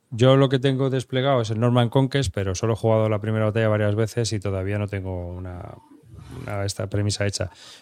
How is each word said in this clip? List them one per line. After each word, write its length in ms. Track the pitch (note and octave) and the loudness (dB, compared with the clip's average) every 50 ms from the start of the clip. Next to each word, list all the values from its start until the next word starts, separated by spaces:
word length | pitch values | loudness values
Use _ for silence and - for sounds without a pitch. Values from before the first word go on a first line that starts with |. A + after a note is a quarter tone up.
| _ _ | _ _
yo 260 | - A2 A#2+ C3 C3+ | -2 4 6 6 6
lo 120 | C3+ C#3 C3 | 6 6 4
que 100 | C3+ C3 | 2 0
tengo 300 | B2 C#3 C3 B2+ C3+ C3+ | 0 0 0 0 0 -2
desplegado 520 | B2+ C3 A#2+ - - B2+ B2+ C#3 C#3 B2 A2+ | -2 -2 -4 -4 -2 0 2 2 2 2 0
es 80 | G#2 | 0
el 100 | A2+ G#2+ | 0 0
Norman 280 | A#2 B2 A#2+ B2 A#2+ A2+ | 2 4 4 4 4 4
Conquest, 420 | - C3+ C3+ B2+ - C#3 C3+ - - | 4 2 2 4 2 0 -2 -2 -2
pero 220 | G#2 G2 F#2+ F#2 | -2 -2 -2 -2
solo 200 | - - A2 A2+ | -2 0 0 0
he 20 | |
jugado 320 | - - A2+ A2 A2 A2 A2 | 0 2 2 4 4 4 2
la 120 | A2 G#2 | 0 0
primera 260 | G#2 A2 A2 A2 A2 | -2 -2 0 0 0
batalla 220 | G#2+ G#2 A2+ A2+ A2 | 0 2 2 2 2
varias 260 | G#2+ G#2 G#2+ G#2 G#2 | 2 2 2 2 2
veces 380 | G#2+ A2+ G#2 - - A#2 G#2+ A#2 | 0 -2 -2 -2 -2 -2 -2 -2
y 60 | G#2 | -4
todavía 400 | - G#2 F#2+ F#2+ F#2+ G2 G2+ G#2 | -4 -4 -4 -2 -2 -2 -2 -2
no 80 | G#2 | -4
tengo 400 | G2+ - G2 F#2 F#2+ F#2 F2+ F2 | -4 -4 -6 -6 -6 -6 -6 -8
una, 480 | F2 F2+ F2+ F2+ F2+ F2+ F2 - - - - - _ - - _ - - - - - - - - | -8 -10 -10 -10 -12 -12 -12 -14 -14 -16 -18 -20 _ -20 -20 _ -20 -20 -20 -18 -16 -14 -12 -10
una 220 | - G#2 G2+ G2 | -6 -4 -4 -4
esta 240 | G2 - - G#2 G2 | -4 -4 -6 -6 -4
premisa 380 | - G#2 G2+ G#2 G2+ - G2+ | -2 -2 0 -2 0 0 -2
hecha. 240 | G2+ - - G2 F#2+ - - - - - - | -2 -2 -2 -6 -6 -6 -12 -20 -20 -20 -20